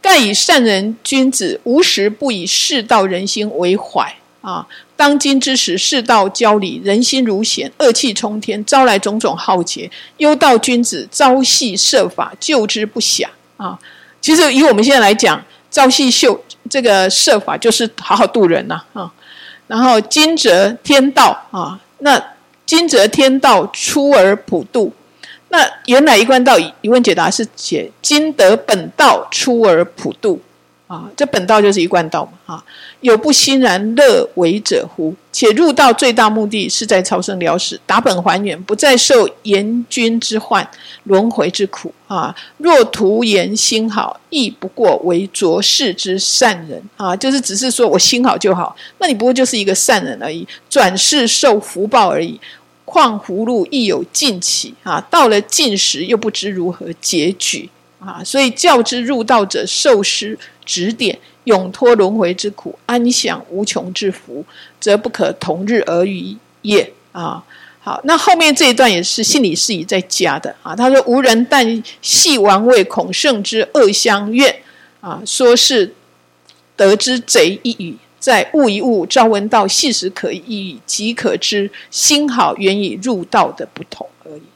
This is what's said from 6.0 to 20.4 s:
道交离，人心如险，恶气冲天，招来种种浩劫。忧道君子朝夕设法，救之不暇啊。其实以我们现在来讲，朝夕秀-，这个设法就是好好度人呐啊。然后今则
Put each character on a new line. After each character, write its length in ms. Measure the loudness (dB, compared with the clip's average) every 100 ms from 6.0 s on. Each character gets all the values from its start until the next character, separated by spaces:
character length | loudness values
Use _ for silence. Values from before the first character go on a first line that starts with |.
道 280 | 2 2 2
交 300 | 0 2 2
离， 220 | -2 -6
人 180 | -2 0
心 220 | 0 -2
如 180 | -2 -2
险， 300 | -4 -6 -8 _
恶 120 | 2
气 240 | 2 -2
冲 260 | -4 -6 -6
天， 240 | -8 -8
招 200 | 0 2
来 120 | 4 2
种 220 | -2 -2
种 180 | -4 -4
浩 240 | -2 -2
劫。 300 | -2 -8 -12 -18 -20 _
忧 180 | 0 2
道 200 | 4 2
君 220 | 2 0
子 280 | -2 -6 -10
朝 320 | 0 2 4
夕 340 | 2 0 -2 -2
设 320 | 0 0 0
法， 240 | -4 -8 -8
救 260 | -2 0
之 220 | 0 -4 -6
不 140 | -6
暇 260 | -4 -4 -6 _ _ _
啊。 200 | -14 -14 -20 -20 _ _
其 160 | 0 2
实 180 | 4
以 80 | 4
我 100 | 4
们 120 | 4
现 100 | 4
在 60 | 4
来 120 | 4
讲， 320 | 4 0 0 -6 _ _
朝 180 | 2 2
夕 180 | 4 0
秀-， 320 | 2 2 0 -6 -20 -6
这 100 | -2
个 300 | 2 2 2
设 300 | 0 2 2
法 180 | 0 -2
就 100 | 0
是 220 | 0 -4 -6
好 140 | -2
好 100 | 0
度 220 | 2 2 2
人 180 | 2 -4
呐 120 | -12 -12
啊。 200 | -14 -14 _ -20 -20 -20 -20 _
然 100 | 0
后 240 | 4 2
今 340 | 2 0 2
则 340 | 2